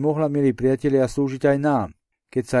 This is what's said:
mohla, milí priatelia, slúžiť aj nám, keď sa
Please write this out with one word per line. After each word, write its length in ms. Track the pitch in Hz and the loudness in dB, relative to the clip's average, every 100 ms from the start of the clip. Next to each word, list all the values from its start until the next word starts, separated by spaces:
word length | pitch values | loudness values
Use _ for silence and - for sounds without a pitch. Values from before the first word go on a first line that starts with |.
mohla, 240 | 143 151 151 | 0 -2 -2
milí 240 | 143 139 | 0 0
priatelia, 560 | 117 127 135 147 135 127 | 2 0 0 0 2 0
slúžiť 480 | - 139 131 143 139 | 0 -4 0 0 2
aj 20 | |
nám, 260 | 147 135 95 - _ _ _ | 0 0 -2 -10 _ _ _
keď 160 | 127 | -6
sa 120 | 120 127 | -2 0